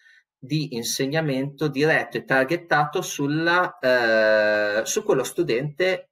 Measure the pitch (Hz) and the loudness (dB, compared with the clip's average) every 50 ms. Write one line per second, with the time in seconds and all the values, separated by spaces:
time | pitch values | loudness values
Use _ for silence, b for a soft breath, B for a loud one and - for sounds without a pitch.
0 | b b b b b _ _ _ 135 120 147 156 139 - 123 113 117 - - - | b b b b b _ _ _ -6 -4 -4 -2 -2 -4 -6 -6 -6 -4 -4 -4
1 | 135 135 151 160 160 147 131 131 139 143 143 - 160 151 - 135 147 160 147 123 | -4 -2 -2 -2 -2 -2 -2 -2 -4 -6 -6 -4 -4 -4 0 0 2 2 2 2
2 | - - - 113 - - 135 131 131 131 170 175 - - 156 147 147 147 - 190 | 0 -2 -6 -8 -2 0 2 2 2 2 -2 -4 -2 0 0 0 2 0 -2 -4
3 | 175 - - - 143 139 151 160 165 170 175 180 180 175 - - 131 127 127 123 | -6 -6 -4 -4 -2 -2 -2 0 0 2 2 2 0 -2 -4 -2 2 2 2 4
4 | 117 113 113 110 110 107 107 107 107 107 107 104 104 104 104 110 - - - 214 | 4 2 4 4 4 4 4 4 4 2 2 2 0 0 0 -2 -2 -2 -2 -2
5 | 208 208 180 135 - - - - 170 151 113 123 143 147 147 - 180 185 185 180 | 0 0 0 0 0 -2 -4 -4 -2 0 -2 -2 -2 -4 -4 -2 0 0 -2 -2
6 | - _ | -6 _